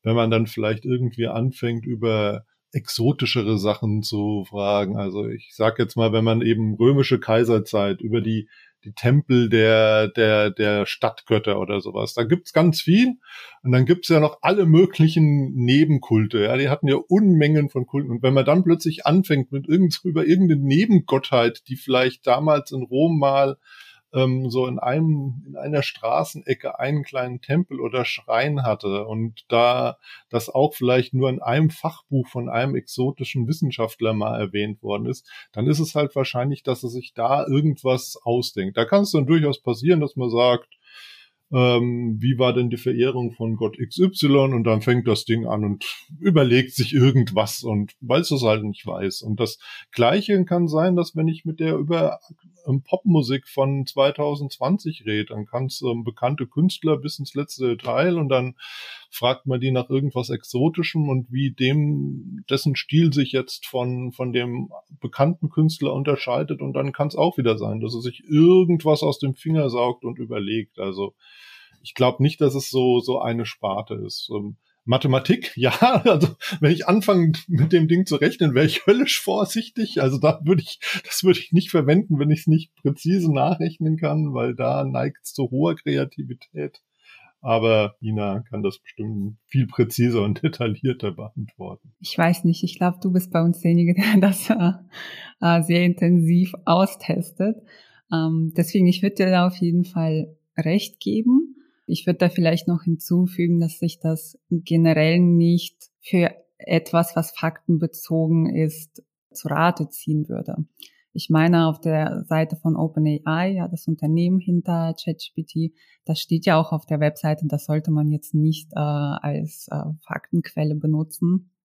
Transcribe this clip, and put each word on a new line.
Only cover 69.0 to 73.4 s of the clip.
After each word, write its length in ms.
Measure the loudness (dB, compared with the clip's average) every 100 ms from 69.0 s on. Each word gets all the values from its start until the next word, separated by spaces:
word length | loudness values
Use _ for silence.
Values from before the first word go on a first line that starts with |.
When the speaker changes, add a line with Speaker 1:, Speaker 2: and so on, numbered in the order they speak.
Speaker 1:
aus 160 | 0 -2
dem 160 | -4 -4
Finger 340 | -2 0 0
saugt 340 | 0 -2 -2
und 140 | -10 -10
überlegt. 640 | -8 -6 -4 -4 -6 -8
Also 340 | -8 -6 -8 _ _ -20 -20 -20 _ _
ich 120 | -18
glaub 240 | 0 0 2
nicht, 220 | 0 2
dass 160 | 0 0
es 120 | -4
so, 300 | 0 2 2
so 220 | 0 -4
eine 260 | -4 -4